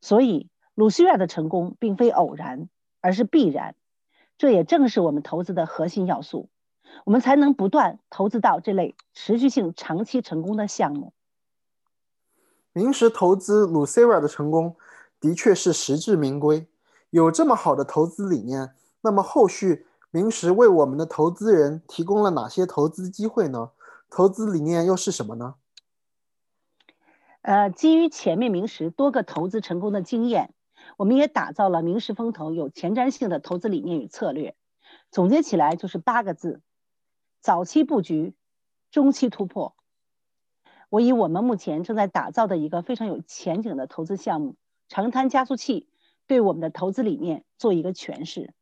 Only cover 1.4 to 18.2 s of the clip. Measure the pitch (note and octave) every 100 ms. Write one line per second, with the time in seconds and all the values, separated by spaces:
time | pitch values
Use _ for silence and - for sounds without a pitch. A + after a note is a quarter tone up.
1.4 | D#3 F#3 F3 - A3+ F#3+ A#3+ - - D3+
2.4 | E3 C4 E3+ _ _ _ F3+ F#3 A3+ E4
3.4 | G#3+ C#3 - - _ _ _ _ _ _
4.4 | C#4+ G#3 E3 E4+ C4+ G#3+ E3+ D3 D3 D#3+
5.4 | F3+ F3+ D#3+ - G3 G3+ F3+ C3+ - D3
6.4 | - _ _ _ _ - - A3 B3 C#4
7.4 | C#4+ C#4 G3 D4 G#3 G#3 _ - G3 A3+
8.4 | G#3 F3+ F3 F#3+ E3+ - - - - A3+
9.4 | C4 A#3+ F#3 F3 - E3 A3 B3+ - D#3+
10.4 | E3 G#3+ G#3 - F3 D3 C3+ _ _ _
11.4 | _ _ _ _ _ _ _ _ _ _
12.4 | _ _ _ - A3+ C#4 A#3 A3 F3+ F#3+
13.4 | F#3+ G#3 G3+ E3 C#3+ - A#3+ G3+ D3 -
14.4 | D3 D#3+ E3+ E3+ _ - _ _ D3 F3
15.4 | - F#3 - E3 - C#3 E3+ F#3+ C#3 C#3+
16.4 | D3+ D#3 D#3+ _ _ _ _ E3+ E3 E3
17.4 | D#4+ A#3+ - C#3 C3+ - E3 -